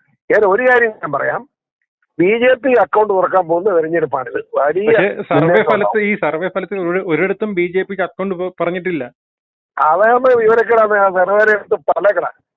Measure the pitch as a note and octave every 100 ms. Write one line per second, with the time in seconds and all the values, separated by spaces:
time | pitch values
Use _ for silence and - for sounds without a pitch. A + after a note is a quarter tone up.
0 | _ _ - F#3 G#3 G#3 B3+ B3 A#3 G#3+
1 | D#3+ C#3 C3+ D#3+ C4+ _ _ _ _ _
2 | _ - F3+ A3+ B3 C4 C#4 A#3+ F#3+ G#3+
3 | G#3+ F#3+ F3 F#3 E3 E3+ G3+ E3+ D#3+ E3
4 | D3+ C3+ A#2+ - - C#3 C#3+ E3+ G#3+ A3+
5 | G3 G3+ - F3 E3 F3+ A3+ G#3+ G#3 A3
6 | G#3 G#3 D#3 D#3 F3+ F#3+ F#3+ G3 F3 F3+
7 | F3+ D#3 F#3 F#3+ A3 F#3 F3 F#3 F#3+ F#3+
8 | F3+ - F#3+ F3 F#3 - F3 F#3 F3+ D#3+
9 | B2 - _ _ _ _ _ - D3 E3+
10 | A3 B3 C4 B3 A3 A3+ G#3 A3+ G#3+ G#3
11 | G3 F#3 F#3 G#3 G#3+ G#3 - F#3+ - E3+
12 | G3 F3 C#3+ - _